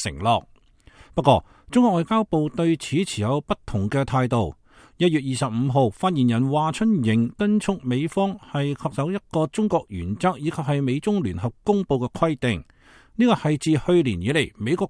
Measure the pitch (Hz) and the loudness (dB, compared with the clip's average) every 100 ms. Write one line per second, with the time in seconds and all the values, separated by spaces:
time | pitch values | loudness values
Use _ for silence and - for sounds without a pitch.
0 | 101 71 107 110 - - _ _ _ - | -6 -2 0 0 -2 -18 _ _ _ -20
1 | - - 139 107 - - - 247 240 175 | -6 0 4 2 0 -16 -2 2 4 2
2 | 165 220 214 160 151 - 165 160 - 147 | 0 -2 0 -2 -2 0 0 0 -2 -2
3 | 196 - 104 143 - - - 101 101 139 | -2 -2 -2 -2 -4 -6 -4 -4 -2 -2
4 | 113 135 127 120 85 - _ - - - | 0 0 2 0 -2 -6 _ -20 -20 0
5 | 175 156 135 127 135 113 135 131 120 - | 2 2 0 -2 -2 0 2 2 2 0
6 | 185 160 123 117 135 147 156 156 220 196 | -2 2 2 2 0 0 -2 0 0 2
7 | 110 110 117 - 208 214 - 190 123 127 | 2 2 0 0 0 2 0 -4 -2 -2
8 | 160 196 196 190 - 147 143 139 - - | -2 -2 -2 -4 -8 -4 -4 -4 -6 -4
9 | 151 196 - 160 156 - 214 165 - 95 | -4 -6 -4 -2 -2 0 0 0 -2 -6
10 | 85 - 185 156 151 165 147 143 135 135 | -6 -2 -2 -2 -4 -4 -2 -2 0 -2
11 | 208 208 120 90 117 - - 202 185 131 | -2 -2 -2 -4 -6 -2 0 0 0 -2
12 | 123 - 165 147 123 90 - _ - - | -2 -2 -2 0 -2 -2 -8 _ -20 -20
13 | _ - 240 202 151 151 160 151 - 175 | _ 0 2 2 0 0 0 0 4 2
14 | 131 90 98 156 113 - 107 180 | 2 -2 0 0 -2 -4 -4 -2